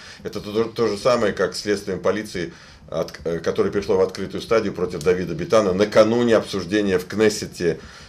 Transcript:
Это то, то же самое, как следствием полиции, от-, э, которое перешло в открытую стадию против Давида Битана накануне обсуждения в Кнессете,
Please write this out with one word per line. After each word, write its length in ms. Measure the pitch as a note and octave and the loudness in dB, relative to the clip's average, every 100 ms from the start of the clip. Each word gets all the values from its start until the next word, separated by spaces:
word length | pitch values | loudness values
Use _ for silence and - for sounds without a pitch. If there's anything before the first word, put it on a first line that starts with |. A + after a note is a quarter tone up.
| - - | -20 -14
Это 180 | F2+ G2+ | -10 -10
то, 240 | F#2+ G#2 | -6 -2
то 220 | A2+ - A2+ | -2 0 -2
же 80 | G2+ | 0
самое, 360 | C3 A#2+ G#2+ | 2 2 2
как 220 | - F2+ | 0 -2
следствием 460 | - G#2 G2+ G2 F2+ | -2 -2 -2 -2 -4
полиции, 520 | G2 G2+ G#2 F#2+ E2+ - - - - | -2 -2 -4 -6 -8 -10 -20 -20 -10
от-, 220 | D#2 - - | -6 -6 -6
э, 140 | D#2+ E2 | -6 -4
которое 320 | F#2+ - G2 | -2 0 0
перешло 260 | G#2 - F#2+ | 0 0 2
в 40 | |
открытую 420 | F#2+ - F#2+ F#2 | 2 -2 -8 -8
стадию 300 | - A2+ G2 | 0 0 0
против 300 | E2 F2+ F2 | -4 -4 -2
Давида 320 | D#2 F2+ F2+ | 0 0 0
Битана 380 | D#2+ E2+ A2+ G2+ | -6 2 2 4
накануне 640 | F#2 G#2+ A2+ A2 A#2+ A#2+ G#2+ | 2 4 6 6 4 4 4
обсуждения 640 | - G2+ E2 G#2+ G2+ F#2 | 2 -6 -2 0 2 0
в 80 | - | -2
Кнессете, 720 | G2+ G#2+ G#2+ F2+ - F2 D#2 - - | 2 2 2 -8 -4 -2 -2 -8 -20